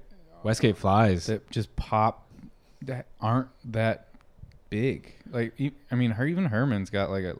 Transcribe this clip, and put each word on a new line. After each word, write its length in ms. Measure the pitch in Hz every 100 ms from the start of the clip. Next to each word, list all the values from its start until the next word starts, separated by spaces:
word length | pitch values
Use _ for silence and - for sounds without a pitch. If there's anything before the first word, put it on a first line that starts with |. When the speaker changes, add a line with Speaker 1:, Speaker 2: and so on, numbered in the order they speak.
| - - - -
Speaker 1:
Westgate 360 | 107 113 117 95
flies. 480 | 98 104 110 87 -
Speaker 2:
that 220 | 107 -
just 260 | 113 101 -
pop 500 | - 110 110 - - - - - _ -
that 240 | 135 127 - -
aren't 280 | 110 123 127 - 120
that 340 | 110 110 - - - - - - - -
big. 420 | 104 131 87 - - -
Like, 220 | 123 117 -
you, 140 | 139 - -
I 40 | 123
mean, 160 | 120
Her-, 140 | 107 143
even 200 | 175 175
Herman's 440 | 107 139 101 92
got, 200 | 104 87
like, 140 | 98
a 120 | 90